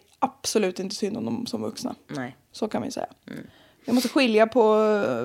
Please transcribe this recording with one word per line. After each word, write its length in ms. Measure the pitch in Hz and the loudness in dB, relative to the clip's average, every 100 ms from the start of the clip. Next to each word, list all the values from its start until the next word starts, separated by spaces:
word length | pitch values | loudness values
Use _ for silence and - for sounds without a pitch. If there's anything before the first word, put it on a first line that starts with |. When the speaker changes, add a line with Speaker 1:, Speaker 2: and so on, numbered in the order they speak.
| _ - | _ -4
Speaker 1:
absolut 600 | 254 - - 220 185 185 | -4 -4 -2 0 0 -2
inte 160 | 185 202 | -8 -4
synd 220 | 196 214 | -4 -4
om 80 | 220 | -4
dem 200 | 233 - | -4 -6
som 160 | 226 | -6
vuxna. 340 | 107 - - - - | -6 -8 -10 -10 -12
Speaker 2:
Nej. 300 | 143 123 - _ | -10 -10 -12 _
Speaker 1:
Så 160 | - 214 | -6 -4
kan 140 | - | -4
vi 100 | 254 | -6
säga. 140 | - - - - | -6 -10 -10 -16
Speaker 2:
Mm. 200 | - - - _ _ - | -16 -16 -20 _ _ 0
Speaker 1:
Vi 80 | |
måste 160 | 247 247 | 0 2
skilja 380 | 302 247 214 220 | 2 4 4 4
på, 140 | 254 214 214 214 208 214 120 | 6 6 6 4 2 0 -2